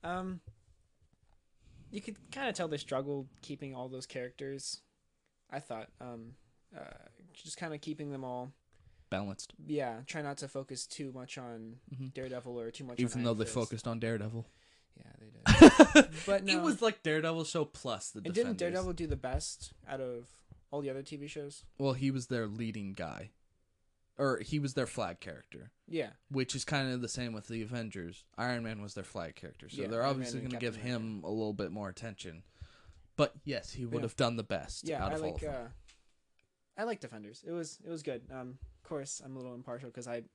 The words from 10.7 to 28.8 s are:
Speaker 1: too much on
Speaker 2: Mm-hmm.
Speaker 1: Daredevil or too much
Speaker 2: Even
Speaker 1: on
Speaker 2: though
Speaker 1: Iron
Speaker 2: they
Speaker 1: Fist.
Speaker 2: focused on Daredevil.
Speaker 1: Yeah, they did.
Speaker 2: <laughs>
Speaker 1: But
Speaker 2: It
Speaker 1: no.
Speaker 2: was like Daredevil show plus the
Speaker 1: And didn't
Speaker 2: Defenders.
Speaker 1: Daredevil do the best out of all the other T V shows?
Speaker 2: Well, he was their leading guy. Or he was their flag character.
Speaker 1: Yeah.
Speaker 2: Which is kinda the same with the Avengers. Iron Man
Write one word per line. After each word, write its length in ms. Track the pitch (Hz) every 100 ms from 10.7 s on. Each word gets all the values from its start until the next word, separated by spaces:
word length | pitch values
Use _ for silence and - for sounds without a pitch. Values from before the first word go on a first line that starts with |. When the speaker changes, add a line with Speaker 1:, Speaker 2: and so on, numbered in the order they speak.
| 127 -
Speaker 1:
too 260 | - 139
much 240 | 127 123 -
on 400 | 123 117 113 120 -
Speaker 2:
Mm-hmm. 160 | 131 131
Speaker 1:
Daredevil 500 | 131 131 123 127 120
or 100 | 117
too 140 | -
much 140 | 135 120
Speaker 2:
Even 200 | 123 127
Speaker 1:
on 60 |
Speaker 2:
though 60 | 120
Speaker 1:
Iron 60 | 110
Speaker 2:
they 40 |
Speaker 1:
Fist. 100 | 110
Speaker 2:
focused 320 | - 113 113 120
on 120 | 113
Daredevil. 460 | 113 113 104 117 113 - - - _ -
Speaker 1:
Yeah, 160 | - -
they 60 | - - - - - - 311 311
did. 80 | -
Speaker 2:
<laughs> 120 | - -
Speaker 1:
But 160 | 196
Speaker 2:
It 120 | 190 320
Speaker 1:
no. 60 |
Speaker 2:
was 180 | 339 220
like 220 | 233 -
Daredevil 420 | 160 156 160 165
show 200 | 156 170 147
plus 440 | - 131 107 -
the 80 | 107
Speaker 1:
And 60 | 127
didn't 80 | 180 247 208
Speaker 2:
Defenders. 20 |
Speaker 1:
Daredevil 340 | 175 180 185
do 120 | 170 165
the 100 | 139
best 580 | 127 135 - - - - -
out 140 | 135
of 280 | 131 120 123 - - - -
all 100 | 143
the 80 | 139
other 140 | 131
T 140 | 135 147
V 100 | 139
shows? 380 | 156 143 147 - -
Speaker 2:
Well, 160 | 139
he 180 | 131 135
was 180 | 131 123
their 180 | 123 110
leading 480 | 107 117 107 98
guy. 380 | 95 82 53 101 _ _ _ _ _ _ _ _ -
Or 220 | 139 123
he 200 | - 151
was 140 | 143
their 120 | 131 123
flag 340 | - 98 87
character. 520 | - 78 - - 110 _ -
Speaker 1:
Yeah. 220 | 165 117 - _
Speaker 2:
Which 240 | 139 127
is 100 | 135
kinda 320 | - 147 135 127
the 120 | 120
same 260 | - 120
with 140 | 110 -
the 120 | 113
Avengers. 640 | 107 123 113 101 85 92 - -
Iron 240 | 120 123
Man 180 | 113 110